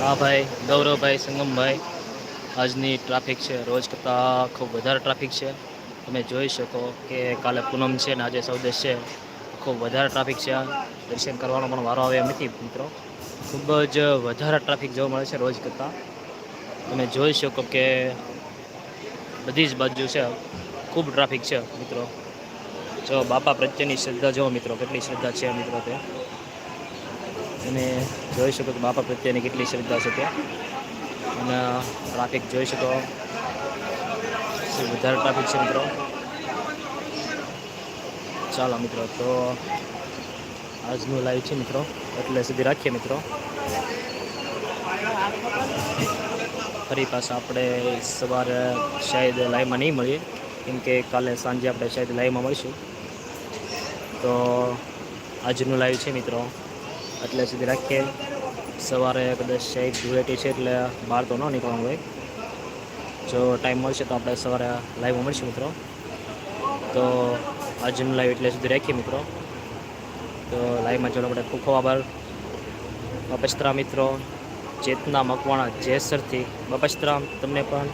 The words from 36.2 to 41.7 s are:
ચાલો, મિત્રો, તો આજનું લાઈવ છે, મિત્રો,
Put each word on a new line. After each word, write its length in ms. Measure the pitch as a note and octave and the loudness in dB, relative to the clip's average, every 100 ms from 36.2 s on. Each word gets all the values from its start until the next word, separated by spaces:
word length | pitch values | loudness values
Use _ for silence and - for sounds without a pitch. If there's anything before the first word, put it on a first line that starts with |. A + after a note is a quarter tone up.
| - - - - D4+ D4+ - - - - - C4 - - - - - - - - - - - - | -8 -8 -6 -4 -4 -6 -6 -8 -6 -6 -6 -6 -6 -8 -10 -10 -10 -10 -10 -8 -8 -6 -4 0
ચાલો, 220 | B2+ A#2 | 0 2
મિત્રો, 260 | A#2 A2+ A2+ | -2 -2 -4
તો 500 | A2 B2 B2+ B2 B2 F#3+ - - - - - - - - - - - A#2 | -2 2 2 2 -2 -4 -4 -4 -8 -8 -8 -10 -10 -10 -10 -12 -10 -4
આજનું 360 | B2+ A#2 C3+ | -4 0 0
લાઈવ 160 | B2+ B2+ | 2 0
છે, 140 | B2+ | 0
મિત્રો, 260 | C#3+ A#2+ | -2 -2